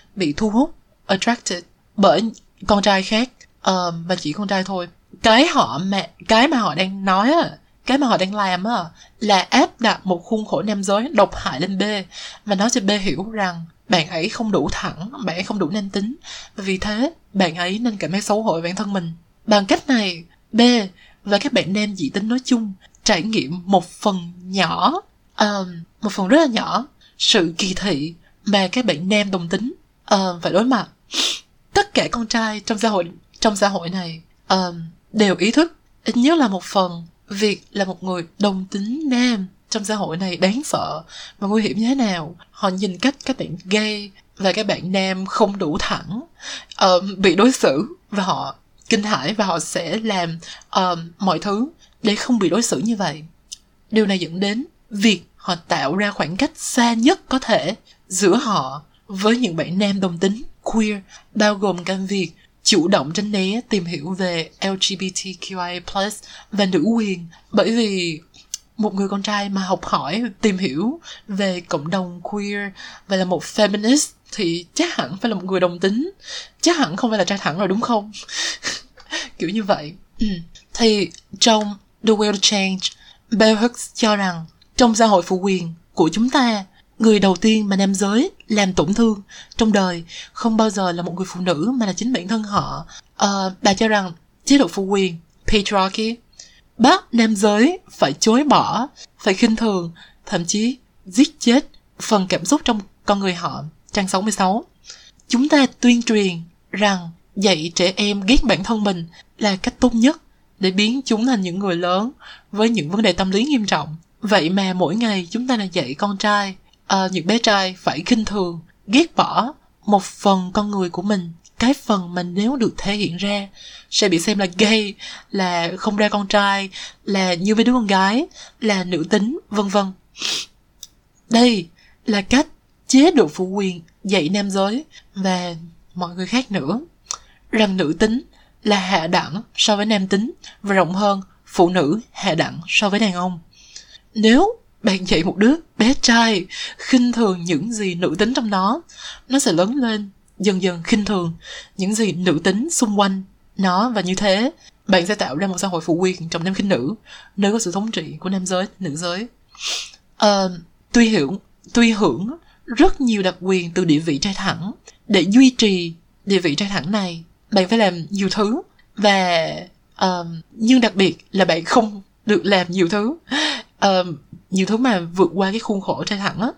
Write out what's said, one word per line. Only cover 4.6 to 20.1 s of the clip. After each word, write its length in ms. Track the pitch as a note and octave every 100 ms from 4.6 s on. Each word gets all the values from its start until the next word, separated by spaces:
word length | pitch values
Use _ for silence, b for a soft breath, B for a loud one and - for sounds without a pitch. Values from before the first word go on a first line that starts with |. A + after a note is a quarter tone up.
thôi. 240 | F#3 F#3+ F3 _ _ -
Cái 240 | A3+ A3+ E4+
họ 340 | C4+ F3 C3+
mà, 220 | F#3+ G3 - _ -
cái 200 | A3 C#4
mà 80 | C4+
họ 180 | G3
đang 300 | D3+ F#3+ G3
nói 280 | F#3+ F#3+ A3+
á, 180 | E4 D3 - _ _ -
cái 120 | C4
mà 80 | C4+
họ 100 | F3+
đang 180 | F#3+
làm 300 | G#3 F#3+ F3+
á, 200 | G#3 A#3 E3 b b _
là 180 | G#3+ F#3+
áp 400 | F3+ A#3+ F4 -
đặt 260 | A3+ F#3 F#3+
một 180 | F3
khuôn 220 | - A3 G#3+
khổ 160 | F#3+
nam 200 | G#3 G3+
giới 260 | G3 G3+ C4
độc 260 | D#4+ D4
hại 260 | - - D#3+
lên 180 | F3+ F#3+
B, 40 | G3+ G#3 F#3 B B B G#3
và 80 |
nói 160 | F#3+ A3
cho 100 | B3
B 100 | G3 G#3
hiểu 300 | F#3+ D3 G#3
rằng 340 | A3 F#3+ E3+ E3 _ -
bạn 200 | F3+ D3+
ấy 200 | E3+ F#3
không 220 | - A3
đủ 180 | F#3+ D3
thẳng, 380 | - F#3 D3 G3+ C#4+
bạn 120 | F3+ E3+
ấy 60 |
không 160 | F#3+ G#3+
đủ 120 | D#3+
nam 200 | G#3 G3
tính, 240 | G3+ G3+ D4 B B B -
và 80 |
vì 140 | G3 F#3
thế 340 | G#3 G#3+ C#4+ E4 _
bạn 240 | G3 F3+ E3+
ấy 220 | F3+ G3+
nên 180 | A#3+ G3+
cảm 160 | D#3
thấy 80 | F#3+
xấu 220 | G#3 G#3
hổ 120 | A3
về 80 | E3
bản 140 | E3+ F#3+
thân 160 | G#3
mình. 200 | G3 E3+ - _ _ -
Bằng 200 | G#3 G3
cách 220 | D#4+ -
này, 360 | B3 G3